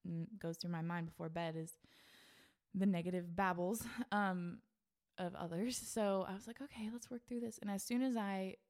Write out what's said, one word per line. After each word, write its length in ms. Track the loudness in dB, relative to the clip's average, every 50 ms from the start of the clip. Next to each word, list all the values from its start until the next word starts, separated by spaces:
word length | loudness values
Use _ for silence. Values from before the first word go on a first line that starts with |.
| -4
n-, 220 | -2 -2 -2 -2 -4 -6 -6
goes 180 | -6 -6 -6
through 160 | -4 -4 -4
my 100 | -2 0
mind 240 | 0 0 0 -2 -2
before 220 | -4 -6 -6 -6 -4
bed 280 | -2 -2 -2 0 0
is 220 | -2 -4 -6 -10 _ -20 -20 -20 -20 -20 -20 -20 -20 -20 -20 -20 -20 -20 -20 _ _ _ _ 0
the 120 | 4 4
negative 500 | 6 4 4 2 0 0 0 0 0 2
babbles, 480 | 4 4 4 4 4 4 2 2 0 -2 -6 -4 -4 -2 2
um, 460 | 2 4 4 4 2 0 -2 -4 -6 -8 _ _ _ _ _ _ _ _ _ _ _ -4
of 160 | -4 -4 -2
others. 400 | -4 -4 -2 0 0 0 0 0
So 500 | -4 -6 -2 0 2 4 4 4 2 2 0
I 60 | -4
was 120 | -8 -8
like, 140 | -12 -10 -10
"Okay, 280 | -12 -10 -8 -6 -6 -4
let's 180 | -4 -6 -8 -8
work 120 | -10 -10 _ -4
through 120 | -4 -4
this." 180 | -4 -4 -6 -4
And 120 | -2 -2
as 120 | -2 -2
soon 200 | 0 2 2 4
as 140 | 4 4 4
I 400 | 2 2 2 0 0 -2 -2 -4 -8 _ _